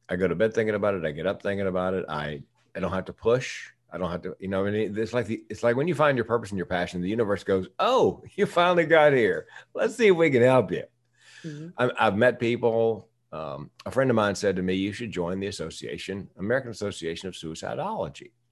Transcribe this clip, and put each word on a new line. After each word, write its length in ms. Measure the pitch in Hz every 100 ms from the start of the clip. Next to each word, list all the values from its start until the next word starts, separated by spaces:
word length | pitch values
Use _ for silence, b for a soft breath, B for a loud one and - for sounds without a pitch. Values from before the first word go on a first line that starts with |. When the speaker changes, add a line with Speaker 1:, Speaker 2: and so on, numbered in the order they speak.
| -
Speaker 1:
I 80 | 90
go 120 | 92
to 80 | 85
bed 180 | 110
thinking 220 | 110 110 104
about 200 | 104 98
it. 100 | 78
I 60 |
get 160 | 73 87
up 140 | 95
thinking 260 | 101 98 95
about 280 | 90 92 95
it. 100 | -
I, 360 | 76 73 73 - _ _ 95
I 40 |
don't 120 | 90
have 120 | 92 92
to 80 |
push. 540 | - 110 123 135 - - _ _
I 60 | 85
don't 120 | 87
have 120 | 87
to, 160 | 87 -
you 80 | 95
know, 180 | 98 101
I 60 |
mean, 260 | 104 101 104
it's 140 | 113
like 120 | 123 104
the, 160 | 113 -
it's 140 | -
like 120 | 117 120
when 140 | 165
you 60 | 143
find 220 | 151 131
your 60 |
purpose 280 | 113 117 110
and 60 | 101
your 80 | 87
passion, 360 | 90 87 90
the 80 | 90
universe 340 | 113 104 98
goes, 240 | - 95 92 -
"Oh, 460 | 208 254 120 85 -
<laughs> 60 | -
you 100 | 202
finally 400 | 180 175 175 160
got 260 | 160 151
here. 360 | 135 104 80 - B B
Let's 240 | - 226 -
see 100 | 220
if 80 | 170
we 140 | 165
can 140 | 127
help 280 | 123 131 90
you." 120 | 80 - _ _ B B B
Speaker 2:
Mm-hmm. 240 | 165 147 165 -
Speaker 1:
I, 140 | 123 -
I've 160 | 110 101
met 240 | 123 117
people. 720 | 117 120 120 113 113 104 - _ _
Um, 360 | 78 78 71 73 _ 98
a 60 |
friend 180 | 101 131
of 60 | 110
mine 200 | 104 95
said 200 | 101 92
to 40 |
me, 140 | 92 95
"You 180 | 98
should 180 | 98 117
join 300 | 90 85 95
the 60 | 98
association, 840 | 107 80 - - 85 - 98 - -
American 340 | 101 131 120
Association 560 | 98 101 92 82 85 92
of 60 |
Suicidology, 1000 | - 80 78 98 120 180 214 82 - - _ _